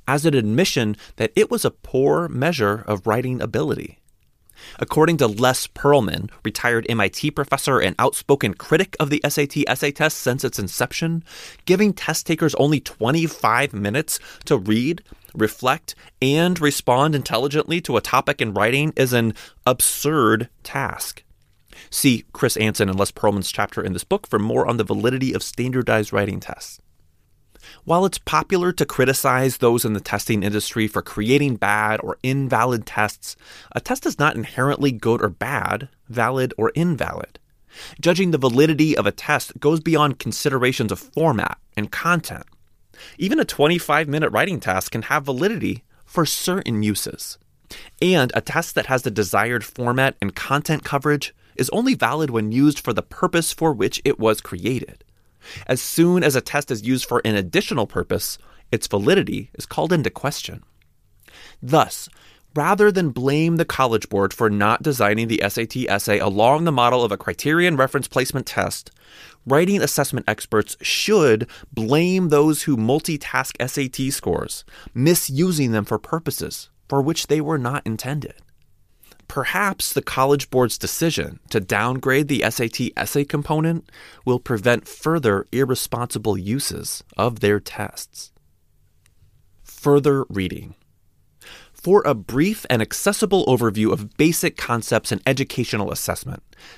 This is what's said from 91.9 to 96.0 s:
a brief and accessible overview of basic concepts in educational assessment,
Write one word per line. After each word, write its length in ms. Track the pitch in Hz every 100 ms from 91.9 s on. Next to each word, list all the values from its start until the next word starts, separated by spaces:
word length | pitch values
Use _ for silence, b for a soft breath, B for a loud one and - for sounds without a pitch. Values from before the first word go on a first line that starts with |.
| 202 -
a 80 |
brief 520 | 117 90 120 180 220 -
and 120 | 117
accessible 640 | 110 - - 208 214 196 151
overview 460 | 123 113 104 107
of 260 | 92 104 -
basic 380 | 156 165 175 -
concepts 560 | - 117 - 113 -
in 100 | 98 -
educational 640 | 135 135 - 117 110 98
assessment, 520 | -